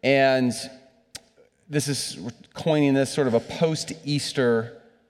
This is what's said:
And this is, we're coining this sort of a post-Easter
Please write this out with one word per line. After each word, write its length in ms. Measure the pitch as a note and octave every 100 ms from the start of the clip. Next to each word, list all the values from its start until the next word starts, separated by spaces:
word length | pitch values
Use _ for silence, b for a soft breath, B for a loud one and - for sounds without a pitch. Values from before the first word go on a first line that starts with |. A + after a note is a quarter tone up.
And 500 | B2+ C#3 C3+ C3 B2+ A#2 - - _ _ _ - _ _ _ _ _
this 200 | D3 C#3
is, 280 | C3+ - -
we're 100 | G2 - -
coining 400 | - E3+ D3+ C#3+
this 180 | C3+ C3+
sort 140 | - C3
of 80 |
a 60 | A2+
post-Easter 1400 | - - E3 D#3 - - C#3+ D3 - - B2 A#2 A2+ - - _ _